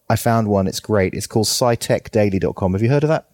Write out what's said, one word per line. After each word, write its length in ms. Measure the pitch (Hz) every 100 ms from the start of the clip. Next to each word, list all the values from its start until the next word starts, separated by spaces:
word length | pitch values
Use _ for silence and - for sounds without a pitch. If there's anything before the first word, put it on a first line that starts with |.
| -
I 60 | 113
found 320 | 120 113 107
one. 180 | 98 95
It's 140 | -
great. 340 | - 104 92
It's 140 | - -
called 180 | 117 104
scitech 640 | - 123 117 - 123 -
daily 300 | 110 104 95
dot 160 | 85 -
com. 160 | 95
Have 100 | 95
you 80 | 117
heard 140 | 147
of 60 | 151
that? 180 | 156 -